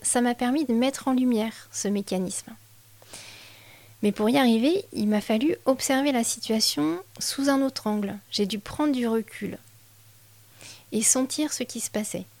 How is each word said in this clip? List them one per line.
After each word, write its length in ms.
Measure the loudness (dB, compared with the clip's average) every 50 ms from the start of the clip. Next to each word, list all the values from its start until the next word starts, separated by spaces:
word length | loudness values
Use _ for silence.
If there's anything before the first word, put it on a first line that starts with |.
ça 180 | -2 0 2 2
m'a 140 | 2 2 0
permis 300 | 0 0 0 0 0 2
de 80 | 2 2
mettre 340 | 2 2 2 0 -2 0 0
en 60 | 2
lumière 540 | 2 4 4 2 2 0 -2 -6 -10 -16 -12
ce 160 | -8 -4 -2 0
mécanisme. 640 | 0 -2 -2 -2 -2 -2 -2 -2 -6 -8 -10 -12 -18 -20 -20 -20 -20 -20 -20 -20 -20 -20 -20 -20 -20 -18 -18 -18 -20 -20 -20 -20 -20 -20 -20 -20 -20 -20 -20 -20 -8 -2
Mais 100 | -2 0
pour 160 | 0 2 2 4
y 80 | 4
arriver, 480 | 6 6 6 6 6 4 4 2 2 -2 -4
il 160 | -4 -2 0 2
m'a 120 | 2 0
fallu 360 | 0 0 0 2 2 2 0 0 2
observer 480 | 0 0 2 2 0 0 2 2 2
la 100 | 2 2
situation 760 | 0 -2 -4 -6 -4 -2 0 0 2 0 0 0 0 -2 -2 -4 -8 -12 -12 -8
sous 300 | -6 -6 -4 0 2 2
un 140 | 2 2
autre 240 | 2 0 -2 -4 -4
angle. 300 | -2 -2 -2 -2 -4 -6 -10 -12 -6
J'ai 160 | -2 -2 -2
dû 120 | -2 -2 -6
prendre 340 | -8 -8 -4 0 2 2
du 160 | 2 2 0 0
recul 500 | 0 0 -2 -4 -8 -8 -8 -8 -8 -10 -14 -20 -20 -20 -20 -20 -20 -20 -20 -20 -20 -20 -20 -20 -20 -20 -20 -20 -20 -20 -20 -20 -20 -20 -10 -4
et 100 | -2 0
sentir 500 | 2 2 2 2 2 -2 -2 -2 -2 -2
ce 100 | -2 -4
qui 180 | -6 -6 -8 -8
se 100 | -8 -4
passait 360 | -4 -4 -4 -4 -6 -8 -8 -10 -16 -16